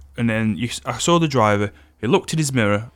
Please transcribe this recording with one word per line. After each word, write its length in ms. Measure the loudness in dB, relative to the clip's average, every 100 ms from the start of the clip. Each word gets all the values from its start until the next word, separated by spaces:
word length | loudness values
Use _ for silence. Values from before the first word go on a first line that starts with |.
| -12 -4
and 100 | -2
then 280 | 0 0 -2
you 100 | -6
s-, 140 | -6
I 140 | -8 -4
saw 200 | 2 2
the 80 | 2
driver, 460 | 2 4 2 -2 -8 _ _
he 80 | -2
looked 280 | 0 0
in 40 | -4
his 140 | -2
mirror, 380 | 0 0 0 -4